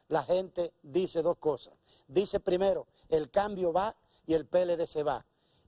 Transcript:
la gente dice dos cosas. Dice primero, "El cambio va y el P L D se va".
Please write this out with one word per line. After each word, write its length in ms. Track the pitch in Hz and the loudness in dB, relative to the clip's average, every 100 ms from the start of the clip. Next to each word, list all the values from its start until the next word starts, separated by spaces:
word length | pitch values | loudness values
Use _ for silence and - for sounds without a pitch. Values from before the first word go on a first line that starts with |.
| _ | _
la 160 | 156 | -2
gente 480 | 135 180 190 - 170 - | 2 0 0 -6 -6 -8
dice 400 | 147 151 180 170 | -4 -2 0 0
dos 160 | 160 - | -2 0
cosas. 360 | 156 131 - _ _ - - | -2 -2 -8 _ _ -20 -2
Dice 320 | 143 202 202 | -2 0 -2
primero, 480 | - 180 196 165 - _ _ | 0 2 2 0 -4 _ _
"El 220 | 160 143 | -2 0
cambio 420 | 202 208 190 175 | -2 -2 -2 0
va 220 | 170 208 - _ _ - | 0 -2 -6 _ _ -2
y 80 | |
el 120 | 160 143 | 0 2
P 160 | 180 | 0
L 140 | 180 165 | 2 -2
D 80 | 165 | -2
se 160 | 151 | -2
va". 200 | 147 120 - _ _ _ | -2 -4 -8 _ _ _